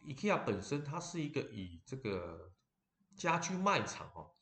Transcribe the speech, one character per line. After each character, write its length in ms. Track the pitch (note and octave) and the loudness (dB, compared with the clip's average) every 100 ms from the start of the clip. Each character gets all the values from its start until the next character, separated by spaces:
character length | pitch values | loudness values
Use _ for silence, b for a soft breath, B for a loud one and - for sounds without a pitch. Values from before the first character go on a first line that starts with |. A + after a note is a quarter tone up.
| D3+ | -10
，ikea 380 | C#3 G#3 E3+ | 0 4 4
本 180 | - F#2 | 4 0
身 220 | - C#3+ | 0 -2
它 160 | C#3+ D3 | -2 -4
是 220 | - E3+ | -4 -2
一 80 | D3 | -2
个 120 | C#3 | -2
以 400 | - G#2+ F#2 E2+ - | -4 -4 -6 -8 -10
这 100 | C3 | -4
个 540 | A2 F#2 E2+ E2 F#2 - _ _ _ _ _ - | -2 -2 -2 -8 -14 -20 _ _ _ _ _ -2
家 220 | E3+ E3+ | 2 4
居 160 | E3+ F#3 | 2 2
卖 260 | G3 E3+ | 4 4
场 280 | G2+ - - E2 | 2 -4 -8 -10
哦， 160 | - _ | -14 _